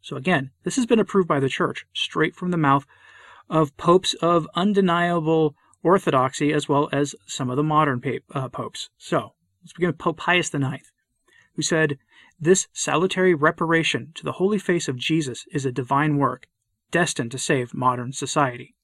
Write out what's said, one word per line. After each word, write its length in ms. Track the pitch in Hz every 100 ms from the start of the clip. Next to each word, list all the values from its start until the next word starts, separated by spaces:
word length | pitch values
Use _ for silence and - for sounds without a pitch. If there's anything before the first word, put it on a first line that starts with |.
So 140 | - 139
again, 340 | 139 175 139 _
this 120 | - -
has 100 | 233
been 120 | 233
approved 300 | 202 202 170
by 120 | 147
the 80 | 135
Church, 380 | - 175 - -
straight 400 | - - 165 156
from 160 | - 180
the 60 | 175
mouth 260 | 151 139 - _ - - - - _
of 260 | 160 151 -
popes 340 | - 180 185
of 340 | - 165 170 156
undeniable 1000 | - 196 196 190 170 175 175 156 160 156 - _ _
orthodoxy, 720 | 196 190 175 139 131 - 147
as 160 | 147 -
well 220 | 143 151
as 220 | 139 143 - _
some 220 | - 131
of 80 | 127
the 60 |
modern 400 | 156 151 151 123
pa-, 160 | 139 117 _
uh, 140 | 143 131
popes. 420 | - 117 - - _
So, 360 | - 160 110 _ _ _
let's 100 | -
begin 180 | - 175
with 80 | 151
Pope 200 | 165 160
Pius 320 | - 180 165
the 80 | 147
ninth, 320 | 135 131 _ _ _ _ _ _ _
who 80 | -
said, 340 | 156 165 156 139 _ _ - _
"This 260 | 156 185 -
salutary 600 | - - 143 185 185 185
reparation 760 | 165 151 165 165 165 151 - 127 -
to 80 |
the 80 | 147
Holy 260 | - 185 208
Face 300 | - 175 -
of 80 | 123
Jesus 500 | - 160 143 117 -
is 120 | 151
a 80 | 135
divine 440 | 127 123 139 156 143
work, 320 | 135 127 - _ _ _ _
destined 400 | 170 175 - 117
to 60 | 127
save 360 | - 143 120
modern 380 | - 127 123 123
society." 600 | 135 139 - 139 123 127 _